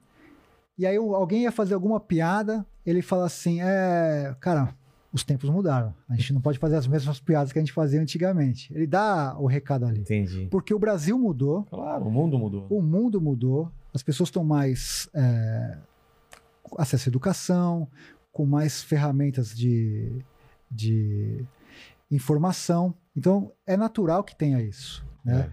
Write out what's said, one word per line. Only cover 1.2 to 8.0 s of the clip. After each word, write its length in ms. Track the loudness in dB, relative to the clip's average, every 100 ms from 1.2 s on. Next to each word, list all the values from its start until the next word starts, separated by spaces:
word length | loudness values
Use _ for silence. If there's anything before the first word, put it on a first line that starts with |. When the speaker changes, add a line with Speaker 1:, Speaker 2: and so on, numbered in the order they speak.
| 2 2
Speaker 1:
ia 80 | 0
fazer 220 | 0 0
alguma 260 | 2 2 0
piada, 680 | 0 0 2 0 -2 -4 -6 -10 -2
ele 160 | 0
fala 240 | 2 0 0
assim: 360 | -2 -2 0
é, 760 | 2 2 2 2 2 0 -4 -4
cara, 340 | 0 0 0 -4 _ _ _
os 120 | -6
tempos 260 | -2 -2 0
mudaram, 440 | 0 2 0 -2 -6 -4
a 60 | -2
gente 180 | 0
não 80 | 0
pode 160 | 0 0
fazer 200 | 0 2
as 100 | 2
mesmas 320 | 0 0 -4
piadas 320 | 2 2 2
que 80 | 0
a 20 |
gente 120 | -2
fazia 280 | 0 0 2